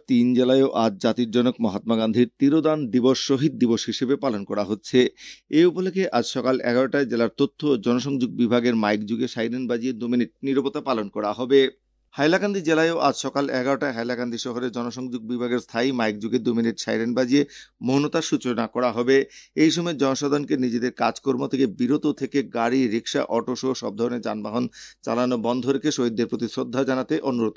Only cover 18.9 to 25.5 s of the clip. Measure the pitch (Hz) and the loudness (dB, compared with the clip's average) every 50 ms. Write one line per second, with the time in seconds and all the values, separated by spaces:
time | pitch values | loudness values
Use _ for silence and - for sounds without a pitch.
18.9 | 107 117 120 127 135 135 135 - - - - _ - 156 156 165 - 175 170 175 | 0 0 2 4 4 4 4 0 -6 -20 -18 _ 0 4 4 4 4 0 -2 -4
19.9 | 160 117 135 135 135 - 147 139 143 147 139 - 151 131 127 123 117 117 120 123 | -2 0 0 0 0 0 -2 0 0 -2 -2 -2 -2 0 0 0 0 -2 -2 -2
20.9 | - - 117 113 - - - 135 127 123 139 131 139 127 135 110 87 - 123 117 | -2 0 0 0 -2 -2 -2 -2 -2 -2 -2 -2 0 2 2 2 0 0 0 0
21.9 | 147 - - 151 139 - 139 117 - 139 113 - - 120 117 117 127 135 131 110 | 0 0 0 -2 -2 -2 -4 -4 -2 -2 -2 -2 -2 -2 0 0 2 2 2 2
22.9 | 104 117 - - - 139 - - 101 117 110 123 123 - 131 131 123 - 117 107 | 0 -2 -4 -2 -4 -4 -2 0 -2 -2 -2 -2 -6 -4 -4 -4 -4 -4 -6 -8
23.9 | 101 107 117 120 123 117 104 110 107 107 104 107 107 120 123 117 - - - - | -4 -2 -2 -2 -2 -4 -6 -6 -6 -6 -8 -6 -4 -4 -4 -6 -8 -14 -20 -20
24.9 | - _ - 120 113 120 127 127 127 117 107 117 | -20 _ -6 -4 -2 0 0 0 0 -2 -2 -2